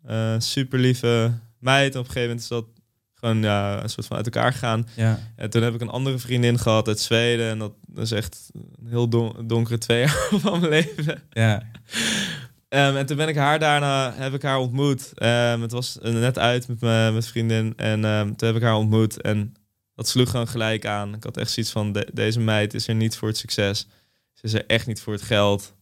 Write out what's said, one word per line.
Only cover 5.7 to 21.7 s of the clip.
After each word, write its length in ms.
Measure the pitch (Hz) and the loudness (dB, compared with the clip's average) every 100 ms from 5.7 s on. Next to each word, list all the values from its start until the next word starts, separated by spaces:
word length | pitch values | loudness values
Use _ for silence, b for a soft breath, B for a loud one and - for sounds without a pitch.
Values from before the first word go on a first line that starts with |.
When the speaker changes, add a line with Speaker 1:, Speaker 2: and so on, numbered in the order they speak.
Speaker 1:
ik 60 | 113 | -2
een 80 | 113 | -6
andere 300 | 123 135 127 | -4 -4 -4
vriendin 400 | 120 123 120 117 | -2 2 4 4
gehad 300 | 117 110 110 | 4 2 2
uit 100 | 107 | -2
Zweden. 480 | - 113 120 117 113 | 2 2 4 2 0
En 80 | 110 | -2
dat 140 | 107 - - | -6 -10 -18
is 160 | - 110 | -8 -4
echt 400 | 107 110 - - | -4 -4 -12 -20
een 320 | - - - 117 | -18 -18 -18 -6
heel 200 | 117 120 | 0 2
don-, 380 | 117 113 - 113 | 2 0 -6 -2
donkere 300 | 117 110 117 | 0 0 -4
twee 220 | - 117 | 0 2
<laughs> 40 | 131 | 4
jaar 220 | 147 508 | 2 0
van 300 | 208 170 170 | 0 0 0
mijn 100 | 170 | 2
leven. 500 | 151 160 - 156 156 - | 2 2 -2 -6 -6 -8
Speaker 2:
Ja. 320 | - 113 104 - - - 220 226 214 196 156 127 _ _ | 2 2 2 -4 -18 -10 -4 -2 -2 -4 -8 -14 _ _
Speaker 1:
Ehm, 280 | 135 139 139 | 2 2 2
en 100 | 135 | -2
toen 100 | 143 | -2
ben 120 | 156 | -2
ik 80 | 151 | 2
haar 220 | 143 156 | 2 2
daarna, 560 | 156 147 143 135 131 113 | 4 2 2 0 0 -4
heb 180 | 135 | -6
ik 80 | 135 | -4
haar 160 | 143 135 | -2 0
ontmoet. 520 | 127 127 143 135 - | 0 0 0 0 -6
Ehm, 460 | - 117 120 120 117 | -2 2 4 4 2
het 120 | 117 | -2
was, 260 | 120 123 - | -4 -6 -6
eh, 120 | 110 | -2
net 260 | 117 120 120 | 0 2 2
uit 300 | 120 123 123 | 2 2 -2
met 120 | 117 | -4
mijn, 340 | 117 113 110 | 2 4 4
met 120 | 110 113 | 0 -2
vriendin. 460 | - 113 110 110 110 | -2 0 0 0 -2
En, 280 | 110 107 | -2 0
ehm, 280 | 110 107 104 | 0 0 -2
toen 140 | 107 113 | -2 0
heb 80 | 113 | 2
ik 60 | |
haar 120 | 117 110 | 2 2
ontmoet. 440 | 110 110 110 - | 4 4 2 0
En 340 | - 107 104 - _ _ _ | -2 -2 -2 -8 _ _ _
dat 140 | - 110 | -8 -2
sloeg 220 | 127 123 | 2 2
gewoon 180 | 123 117 | 2 -4
gelijk 380 | 120 110 110 107 | -2 -2 -2 -2
aan. 280 | 104 104 | -4 -6
Ik 100 | 107 | -8
had 120 | 110 - | -10 -6
echt 140 | 110 | -6
zoiets 220 | - 113 | -4 -4